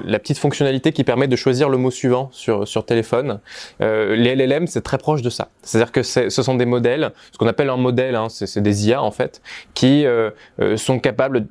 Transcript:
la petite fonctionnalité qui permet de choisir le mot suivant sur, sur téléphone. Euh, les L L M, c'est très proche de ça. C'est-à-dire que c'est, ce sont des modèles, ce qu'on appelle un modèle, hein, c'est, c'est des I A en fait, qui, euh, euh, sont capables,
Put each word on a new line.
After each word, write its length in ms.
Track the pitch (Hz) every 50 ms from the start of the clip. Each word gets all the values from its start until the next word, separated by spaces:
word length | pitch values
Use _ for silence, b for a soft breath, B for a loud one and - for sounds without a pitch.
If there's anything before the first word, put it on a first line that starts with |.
| -
la 140 | 92 104
petite 220 | 107 - - 143 -
fonctionnalité 540 | - 143 - - 143 135 135 131 - 160 -
qui 100 | - 127
permet 240 | 135 120 127 139
de 80 | 135 123
choisir 340 | - - 131 123 127 147 139
le 80 | 131
mot 140 | 127 127 127
suivant 380 | 123 - - 127 123 127 139 135
sur, 360 | - - - 120 110 101 104
sur 180 | - - 113 -
téléphone. 540 | - 120 113 110 - 117 120 143 139 104 107 B B B B B B B -
Euh, 340 | - 110 110 107 107 98 110
les 160 | 113 120 123
L 100 | 131 135
L 100 | 131 131
M, 160 | 139 156 175
c'est 140 | - - 117
très 160 | - - 139
proche 240 | - - 151 151 143
de 80 | 120 -
ça. 200 | - - - - _ _
C'est-à-dire 300 | - - - 113 120 -
que 100 | - 135
c'est, 300 | 117 - - 131 120 101
ce 100 | - 135
sont 140 | 120 135 131
des 100 | 120 123
modèles, 460 | 120 123 123 117 120 127 156 147 113 B B B B
ce 60 | -
qu'on 100 | - 107
appelle 220 | 113 107 - 143 135
un 80 | 127
modèle, 380 | 117 123 127 123 123 127 131 120
hein, 140 | 110 110 113
c'est, 180 | - - 104
c'est 140 | - - 104
des 260 | 104 104 101 202 104
I 60 | - 123
A 100 | 139 -
en 80 | 214
fait, 300 | - - 135 - - - B B B B B B _
qui, 320 | - 131 131 139 147 147
euh, 240 | 131 120 113 113 107 B B B B B -
euh, 160 | 104 98 107
sont 220 | 107 - - 131
capables, 480 | 120 - 131 117 117 131 139 131 120 107 -